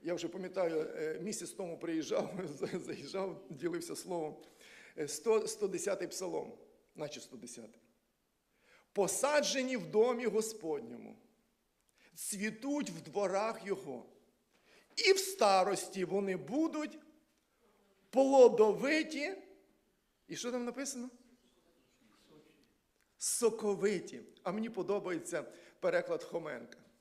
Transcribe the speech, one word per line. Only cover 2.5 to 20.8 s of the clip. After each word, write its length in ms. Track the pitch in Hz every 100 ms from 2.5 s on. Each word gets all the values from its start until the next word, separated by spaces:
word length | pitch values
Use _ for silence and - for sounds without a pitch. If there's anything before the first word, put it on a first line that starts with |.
| 143
за-, 200 | - 180
заїжджав, 680 | - - 139 185 190 - -
ділився 460 | 147 165 170 - 156
словом. 400 | 170 175 151 - - - - - - -
Е, 100 | 147
сто, 400 | - 226 220 208
сто 200 | - 196
десятий 400 | 175 202 190 175
псалом, 460 | - 180 156 - - - - _ -
наче 260 | 151 -
сто 160 | - 120
десятий. 440 | 117 - 110 - _ _ _ _ _ _ _ _ _ - _
«Посаджені 840 | - 190 - 269 294 220 254 254 254
в 140 | 165
домі 340 | 208 233 240 247
Господньому, 920 | 214 220 - 165 147 120 120 110 110 _ _ _ _ _ _ _ _ - -
цвітуть 720 | - 202 214 220 269 294 240
в 120 | 165
дворах 640 | 165 202 196 190 220 - 185
Його, 400 | 196 160 123 - - _ _ _ _ _ - _ -
і 180 | 359
в 60 | 381
старості 880 | - - 214 190 185 175 - 196 180
вони 320 | 190 196 185
будуть 600 | 143 262 320 302 302 - - - _ _ _ _ _ _ _ _ _
плодовиті». 1300 | 240 269 269 240 208 214 180 247 311 311 214 294 381 - - _ _ _ _ _ _ _
І 80 | -
що 160 | 240
там 140 | 247 240
написано? 440 | 240